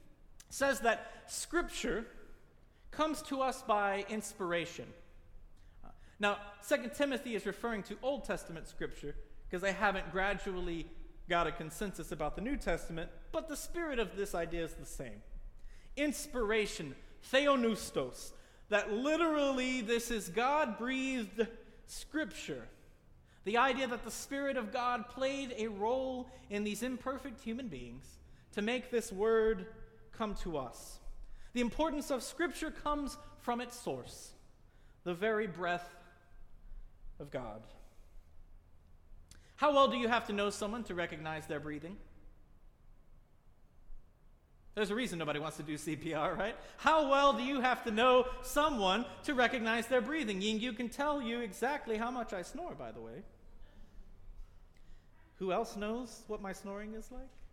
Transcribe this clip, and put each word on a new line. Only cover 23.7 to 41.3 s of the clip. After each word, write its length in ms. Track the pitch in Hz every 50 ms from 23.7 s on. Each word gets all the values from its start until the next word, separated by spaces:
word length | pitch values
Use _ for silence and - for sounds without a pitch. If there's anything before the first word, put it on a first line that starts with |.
| 247 262 262
that 160 | 233 240 226 -
the 80 | 226
Spirit 460 | - - - - 277 277 285 277 262
of 140 | 254 220 208
God 380 | 196 247 240 247 247 233 214 -
played 440 | - 262 262 269 277 277 277 254 240
a 100 | 208 214
role 600 | 226 208 196 208 220 254 262 262 262 254 254 247 - - - - -
in 140 | 202 208 208
these 200 | 208 208 208 226
imperfect 580 | 254 254 233 - 262 277 262 - 277 220 -
human 260 | - 226 226 247 269
beings 520 | 214 147 123 123 120 120 131 - - - - - - - - - -
to 100 | - 214
make 300 | 202 220 247 254 247 -
this 200 | 240 226 220 -
word 600 | 196 185 208 226 226 226 220 220 226 185 180 - - - - - - - - -
come 240 | - - 220 208 196
to 220 | - - 180 160
us. 420 | 143 131 117 - - - - - - - - - - - - - - - - -
The 80 | 240
importance 500 | 240 226 - - 311 320 262 294 - -
of 100 | 277 240
Scripture 500 | - - - - 339 330 - - 320 302
comes 460 | - - - 294 294 294 285 247 - - - - - -
from 220 | - 247 240 233
its 180 | 247 240 - -
source, 540 | - 170 139 127 120 - - - - - - - - - - - - - - - - - - - -
the 100 | 180 175
very 340 | 165 202 220 220 214 220
breath 480 | 196 156 170 180 175 175 175 175 - - - - - - - - - - - - - - - - - - - - - - - - - - -
of 120 | 151 143
God. 320 | - 131 123 110 104 113 110 - - - - - - - - - - - - - - - - - - - - - - - - - - - - - - - - - - - - - -
How 160 | - 269 302 285
well 140 | 277 269
do 100 | 262 -
you 100 | 247 240
have 200 | 226 240 226 220
to 60 | - 208
know 180 | 202 202 202
someone 320 | 196 - 214 202 220 247 214
to 100 | - 180
recognize 540 | 175 170 170 170 156 160 160